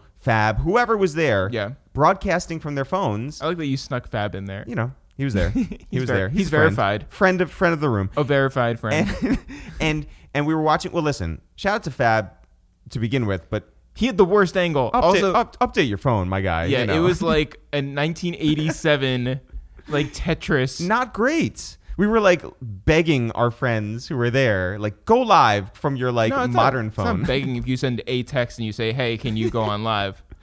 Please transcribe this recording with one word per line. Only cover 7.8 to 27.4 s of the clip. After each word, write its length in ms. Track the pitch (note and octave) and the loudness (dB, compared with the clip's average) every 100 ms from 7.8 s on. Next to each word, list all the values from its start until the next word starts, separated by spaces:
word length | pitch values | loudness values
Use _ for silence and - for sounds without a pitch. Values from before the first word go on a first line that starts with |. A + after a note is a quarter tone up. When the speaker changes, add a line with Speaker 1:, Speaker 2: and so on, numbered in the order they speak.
Speaker 1:
the 80 | D3 | 2
room. 200 | G#2+ G2 - | 0 0 0
Speaker 2:
A 80 | |
verified 560 | C3+ C#3 C3+ C3 A#2 A2+ | 2 2 2 0 -2 -2
friend. 300 | A2+ D#3 G3+ - | -2 0 0 -2
Speaker 1:
And, 180 | - C#4+ - C#4+ | -2 -2 -4 -16
<laughs> 200 | - - | -14 -4
and, 260 | D#3 D#3 D3 - - | -2 -2 -6 -16 -6
and 140 | C#3 D3 | -2 0
we 60 | D#3+ | 2
were 60 | |
watching. 300 | D#3 D3+ - | 2 2 0
Well, 100 | E3+ | -2
listen, 380 | D3+ C3+ E2+ D#2 _ - | -2 -2 -4 -8 _ -6
shout 180 | G3 G#3+ | -2 -2
out 80 | |
to 80 | D3+ | -4
Fab 380 | - A#2+ A2 G2 - - _ _ _ - | 0 2 2 -2 -12 -20 _ _ _ -10
to 80 | A#2 | -6
begin 260 | A2+ C3+ A2 | -2 0 0
with, 240 | F#2+ - | -2 -4
but 200 | A2 - _ _ - | -6 -6 _ _ -2
Speaker 2:
He 100 | A#3 | 0
had 120 | F#3+ | 4
the 80 | F#3 | 4
worst 300 | G#3 F3+ F#3+ | 4 2 2
angle. 340 | F3 D3 A#2 | 0 0 0
Speaker 1:
Update, 100 | B3 | 2
Speaker 2:
Also, 300 | D#3+ F#3+ G3 | 4 4 4
Speaker 1:
up, 240 | G3 A3+ - | 2 0 -2
update 300 | A#3+ - C#3+ | -2 2 0
your 80 | G2+ | 0
phone, 320 | C#3 A2 F2+ | 0 0 0
my 120 | F#2+ | -2
guy, 240 | F#2+ E2 E2+ | 0 0 0
Speaker 2:
yeah, 160 | B2+ | 0
Speaker 1:
you 40 | A#2 | 0
know. 80 | - | 2
Speaker 2:
it 40 | |
was 220 | F3 E3+ | 2 2
like 380 | E3 D#3 D3 - - | 2 2 0 -6 -6
a 80 | C#3+ | -4
Speaker 1:
<laughs> 0 | |
Speaker 2:
nineteen 540 | C#3 C#3+ D#3 E3 F3 E3+ | -4 -2 -4 -2 -6 -2
eighty-seven, 1000 | D#3 D3+ D#3 - D#3 D3 C3+ B2+ B2 C3 - - - - - | 0 0 0 0 0 2 2 0 -2 -6 -8 -16 -16 -20 -4
like, 200 | D3 D3 | -2 -2
Tetris. 720 | - F3+ E3 - D3 C3 - F3 | -4 -4 -4 0 0 0 -2 0
Speaker 1:
Not 280 | A#3 B3 | 0 0
great. 640 | G3 B3 E4 - - - - - - | 0 0 2 -2 -4 -16 -16 -10 0
We 100 | G#3 | 2
were, 140 | A3+ | 4
like, 240 | G3+ E3+ - - | 4 4 0 -14
begging 680 | A#2 G2 - D#3 E3 C#3+ A#2 | -12 -4 2 4 4 2 0
our 200 | A2 A#2+ | 0 0
friends 560 | - C3 A2 G#2 A2+ - | 0 -2 -2 -4 -8 -6
who 80 | C3+ | -2
were 140 | A#2+ | 2
there, 500 | B2+ B2+ G2 F2+ G#2 | 2 2 2 0 -2
like, 240 | G#2+ - | -6 -4
"Go 160 | - A#3 | 2 2
live 540 | A#3+ F3 B2 G#2 F#2 | 6 6 6 4 -2
from 240 | - D3 C3+ | -6 -4 -2
your, 160 | B2+ | 0
like, 160 | A#2+ A2 | 2 2
Speaker 2:
No, 140 | C#4 | 0
it's 100 | B3 | 0
Speaker 1:
modern 320 | A#2+ B2 C3 A2 | 2 2 2 -4
Speaker 2:
not, 40 | |
it's 60 | - | -4
not 80 | G2+ | -2
Speaker 1:
phone." 160 | G#3 A2+ | -2 0
Speaker 2:
begging 320 | C3 | -2